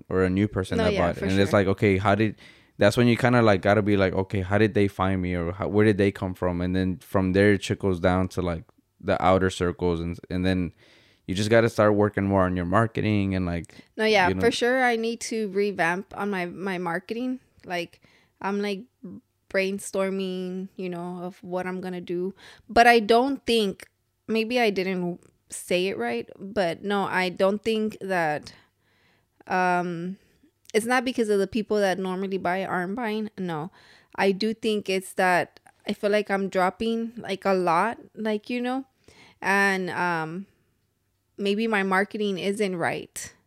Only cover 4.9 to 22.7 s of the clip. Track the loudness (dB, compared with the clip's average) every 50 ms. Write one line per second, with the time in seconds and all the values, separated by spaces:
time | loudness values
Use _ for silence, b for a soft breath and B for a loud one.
4.9 | 2 0 0 0 0 -2 -2 -2 -2 -4 -4 -4 -4 -4 -4 0 2 4 4 4
5.9 | 4 4 2 0 0 -2 -6 -6 -4 -2 -2 -2 -2 0 -2 0 0 0 0 0
6.9 | -2 -4 -6 -2 0 0 2 2 4 4 6 6 4 4 2 -4 -4 -2 0 -2
7.9 | 0 2 2 2 2 2 0 -2 -2 -4 -4 -4 -4 -6 -10 _ _ _ _ _
8.9 | _ -10 -4 -2 -2 2 4 4 4 4 4 2 0 0 -2 -2 -2 -2 -2 -2
9.9 | 0 -2 -4 -6 -8 -10 -10 -8 -4 -2 0 0 0 0 -2 -4 -8 b b b
10.9 | b b b b b b b -6 -2 -2 2 4 4 4 4 4 2 2 4 4
11.9 | 4 4 2 2 0 0 0 2 2 2 2 2 0 -2 -2 2 2 2 2 2
12.9 | 0 -2 0 0 2 0 0 0 0 -2 -2 -2 -4 -6 -8 -10 -16 B B B
13.9 | -6 -2 0 2 4 4 4 2 2 2 2 0 0 2 0 0 2 2 2 0
14.9 | 0 0 -2 -4 -6 -6 -8 -6 -4 -4 -4 -2 -2 -2 -2 -2 0 -2 -2 -2
15.9 | -2 -4 -6 -10 -8 -6 -4 -4 -4 -4 -4 -6 -8 -8 -8 -6 -6 -4 -4 -4
16.9 | -6 -6 -6 -6 -8 -6 -6 -6 -6 -8 _ _ _ _ -12 -8 -6 -6 -6 -8
17.9 | _ _ b b b b b b b b -6 -4 -4 -2 -2 -4 -6 -6 -10 _
18.9 | _ _ -18 -16 -16 -16 _ _ _ _ _ _ -2 -2 0 0 -4 -6 -8 -6
19.9 | -4 -2 -2 -2 -2 -4 -4 -6 -6 -6 -6 -8 -8 -8 -10 -12 _ -10 -10 -8
20.9 | -8 -8 -10 -10 -10 -10 -10 -12 -12 -14 -12 -8 -6 -6 -6 -6 -8 -8 -8 -8
21.9 | -8 -10 -8 -6 -6 -4 -4 -6 -8 B B B B B B 0